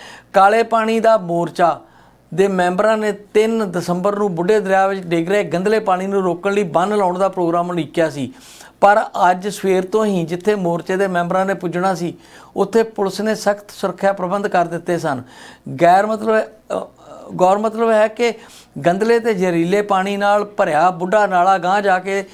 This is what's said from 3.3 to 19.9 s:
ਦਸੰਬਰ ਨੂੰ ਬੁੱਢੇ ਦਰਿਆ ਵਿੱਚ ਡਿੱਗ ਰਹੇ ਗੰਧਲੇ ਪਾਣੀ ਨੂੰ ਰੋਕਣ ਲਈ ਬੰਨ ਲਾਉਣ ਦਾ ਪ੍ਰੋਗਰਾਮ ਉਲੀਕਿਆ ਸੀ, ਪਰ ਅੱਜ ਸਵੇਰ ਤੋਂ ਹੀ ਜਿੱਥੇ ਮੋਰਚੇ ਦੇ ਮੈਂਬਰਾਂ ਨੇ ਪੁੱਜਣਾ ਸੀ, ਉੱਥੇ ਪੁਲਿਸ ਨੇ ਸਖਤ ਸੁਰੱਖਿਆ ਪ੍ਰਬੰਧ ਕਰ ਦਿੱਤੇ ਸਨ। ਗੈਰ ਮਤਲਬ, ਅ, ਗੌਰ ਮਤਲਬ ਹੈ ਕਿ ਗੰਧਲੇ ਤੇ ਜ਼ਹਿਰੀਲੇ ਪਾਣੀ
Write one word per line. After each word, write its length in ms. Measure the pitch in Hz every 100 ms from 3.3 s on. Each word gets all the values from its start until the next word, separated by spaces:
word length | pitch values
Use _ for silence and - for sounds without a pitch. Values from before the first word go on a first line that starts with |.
| 214 220 226 208
ਦਸੰਬਰ 440 | 175 170 175 190 202
ਨੂੰ 200 | 208 165
ਬੁੱਢੇ 240 | 180 214
ਦਰਿਆ 280 | 190 190 196
ਵਿੱਚ 140 | 196
ਡਿੱਗ 280 | 175 170 165
ਰਹੇ 140 | 202
ਗੰਧਲੇ 360 | 180 170 190 220
ਪਾਣੀ 280 | 208 180 190
ਨੂੰ 160 | 196
ਰੋਕਣ 300 | 185 170 196
ਲਈ 100 | 202
ਬੰਨ 340 | 190 151 190 208
ਲਾਉਣ 220 | 185 180
ਦਾ 100 | 190
ਪ੍ਰੋਗਰਾਮ 400 | 190 170 170 175
ਉਲੀਕਿਆ 400 | 175 147 - 160
ਸੀ, 240 | 143 120 - - - - _
ਪਰ 240 | 196 208 - - 180
ਅੱਜ 160 | 185 202
ਸਵੇਰ 380 | 196 190 185 185
ਤੋਂ 200 | 214 214
ਹੀ 200 | 190 160
ਜਿੱਥੇ 300 | 175 185 208
ਮੋਰਚੇ 420 | 175 170 - 185
ਦੇ 100 | 196
ਮੈਂਬਰਾਂ 380 | 180 175 185 190
ਨੇ 80 |
ਪੁੱਜਣਾ 420 | 190 180 175 190 175
ਸੀ, 180 | 170 170 - - - -
ਉੱਥੇ 280 | 196 226
ਪੁਲਿਸ 380 | 220 - 196 185
ਨੇ 140 | 214 208
ਸਖਤ 360 | 202 202 -
ਸੁਰੱਖਿਆ 420 | - 190 180 196
ਪ੍ਰਬੰਧ 340 | 196 185 202 202
ਕਰ 180 | 180 170
ਦਿੱਤੇ 320 | 165 - 170
ਸਨ। 260 | 156 131 120 - - - - 135
ਗੈਰ 240 | 170 185 214
ਮਤਲਬ, 340 | 220 220 220
ਅ, 460 | 214 - - - - - - 151 - 175
ਗੌਰ 220 | 180 202
ਮਤਲਬ 340 | 220 214 226
ਹੈ 160 | 220 214
ਕਿ 260 | 220 240 - - - - - 143
ਗੰਧਲੇ 340 | 185 220 233
ਤੇ 140 | 233
ਜ਼ਹਿਰੀਲੇ 480 | 202 185 170 170 202
ਪਾਣੀ 360 | 202